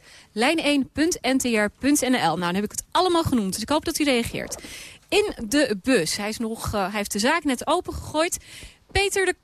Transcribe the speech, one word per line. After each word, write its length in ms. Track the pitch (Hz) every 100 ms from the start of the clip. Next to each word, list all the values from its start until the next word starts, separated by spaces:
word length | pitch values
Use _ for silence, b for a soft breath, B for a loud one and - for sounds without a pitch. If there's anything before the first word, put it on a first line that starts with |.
| B B B
Lijn 260 | 208 247 330
één 300 | 285 294 254
punt 260 | - 320 359
N 160 | 247 262
T 60 |
R 280 | 254 220 208 -
punt 220 | 277 294
N 140 | 254
L. 40 | 254
Nou, 220 | 160 165
dan 140 | 175
heb 100 | 185
ik 60 | 208
het 120 | - -
allemaal 320 | 311 359 339
genoemd. 300 | 320 247 190
Dus 100 | 185
ik 60 | 220
hoop 160 | 302
dat 140 | 330 311
u 60 |
reageert. 580 | 294 247 233 - - - B B B B _
In 260 | 370 415 - 226
de 280 | 277 302 208
bus. 340 | 240 247 160 -
Hij 120 | 208
is 100 | 214
nog, 280 | 226 226 -
eh, 60 | 214
hij 100 | 185 208
heeft 160 | 202
de 60 | 208
zaak 260 | 233 330
net 220 | 302 247 -
opengegooid. 720 | 339 359 - - 302 339 - B B B B _
Peter 320 | 381 392 392
de 100 | 359 -